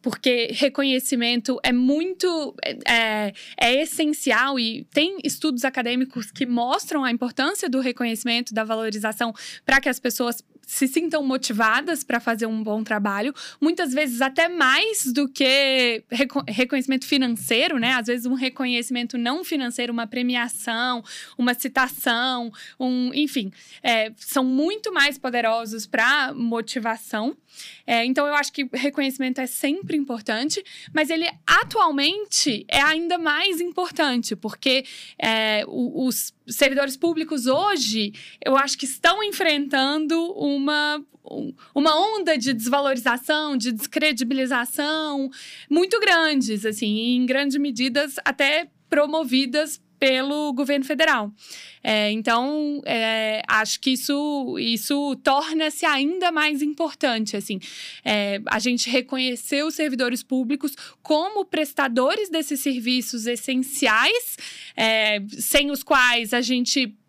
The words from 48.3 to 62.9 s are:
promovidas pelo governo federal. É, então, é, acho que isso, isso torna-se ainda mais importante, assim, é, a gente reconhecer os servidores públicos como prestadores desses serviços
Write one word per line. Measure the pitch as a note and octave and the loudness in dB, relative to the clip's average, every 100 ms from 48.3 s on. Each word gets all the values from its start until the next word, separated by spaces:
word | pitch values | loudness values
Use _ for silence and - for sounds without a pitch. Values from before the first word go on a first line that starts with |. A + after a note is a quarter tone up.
| C4+ C#4 D4+ F4 _ _ | 0 2 2 -2 _ _
promovidas | D4+ D4 D#4+ C4+ B3+ C#4 D4 D#4 - _ _ | 2 2 0 2 0 2 0 -2 -6 _ _
pelo | C4+ C4 C4+ D4 D4+ | 2 2 0 -2 -2
governo | B3+ C#4 C#4+ C4+ | -2 0 0 0
federal. | C#4 D#4+ B3+ G#3 G#3 - - - - | 2 4 2 -2 -10 -20 -18 -18 -8
É, | - G#3+ G#3 | 0 2 2
então, | A3 A3+ A#3 C4 D4+ D4 C#4+ - | 0 2 2 2 0 -2 -2 -2
é, | A3+ A3+ A3 A3 G#3+ - | 0 0 0 0 -2 2
acho | G#3+ A3 - | 2 2 0
que | C4+ | 0
isso, | C4 - C#4+ D4 C#4+ B3+ - | 0 0 -2 -2 -2 -4 -4
isso | A#3 A3+ - C#4+ C#4+ C4 | -2 -2 0 -2 -2 0
torna-se | D4 C4+ D#4 D#4 D#4 D#4 E4 | 2 2 2 -2 -2 0 0
ainda | C#4 C#4 F#4 F4+ | 2 0 2 0
mais | D#4 D4+ C#4+ | 2 0 0
importante, | D4+ D4 D#4+ - C#4 A3+ G#3+ G#3 | -2 -2 -4 0 0 0 -2 -4
assim, | - F#3+ - - - - - | -6 -8 -8 -16 -16 -8 -2
é, | G#3 G3+ G3+ G#3+ | 0 0 -4 -2
a | A3 | 0
gente | A3+ B3 A#3+ | 0 0 0
reconhecer | B3+ B3+ C4 B3+ B3 - C#4+ D#4 | 0 0 -2 -2 -4 -2 -2 -2
os | |
servidores | D#4 D4+ B3+ B3 B3 | -2 -2 0 -2 -2
públicos | - C4 A#3 C#4+ D4 - - _ | -2 -2 0 -2 -4 -8 -18 _
como | - D4+ F#4 G#4 F#4 | 0 0 2 -4 -2
prestadores | F4+ D4 - C4+ A#3 C4 G#4+ F#4+ | -2 -2 0 0 2 2 0 -2
desses | D#4+ D#4 C#4 | -2 -2 -2
serviços | C#4+ B3 A3+ | -2 -2 0